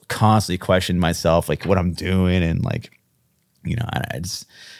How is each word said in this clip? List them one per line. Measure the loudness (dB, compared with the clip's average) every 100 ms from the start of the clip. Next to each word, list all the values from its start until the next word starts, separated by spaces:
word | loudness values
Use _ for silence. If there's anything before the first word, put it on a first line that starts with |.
| _
constantly | 2 4 4 2 -4
question | 2 2 2 0
myself, | 0 2 2 2 2
like, | -4 0
what | 0
I'm | 0
doing | -2 -2 0 2 2
and, | 0 -2
like, | -2 -6 -8 _ _ _ _ _ _ _
you | -6 -6
know, | -4
I, | -6 -6 -8
I |
just, | -8 -10 -14 -20 -20 -20